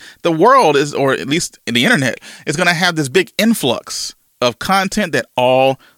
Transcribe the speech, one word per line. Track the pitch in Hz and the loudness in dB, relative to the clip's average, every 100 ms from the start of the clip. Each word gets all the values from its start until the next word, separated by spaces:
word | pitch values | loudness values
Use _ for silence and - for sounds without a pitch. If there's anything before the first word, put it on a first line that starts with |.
| - - | -20 -6
the | 170 | -4
world | 160 214 269 175 143 | 2 4 6 4 2
is, | 147 | 0
or | - 135 | -2 -2
at | 127 110 | -2 -2
least | 160 - - - | -4 -6 -10 -6
the | 120 151 | 0 2
internet, | 233 127 - - - - | 2 0 -6 -12 -12 -8
is | 156 | -2
gonna | 175 | -2
have | 165 180 160 | 0 0 -2
this | 135 | -2
big | 170 170 - | -2 -2 0
influx | 220 220 135 110 - - - - _ _ | 0 0 0 -2 -6 -12 -12 -14 _ _
of | 123 117 | -4 -2
content | - 190 190 214 185 | -2 -2 0 -4 -2
that | 139 - - | -4 -4 -2
all | 123 127 135 135 _ | 2 2 2 0 _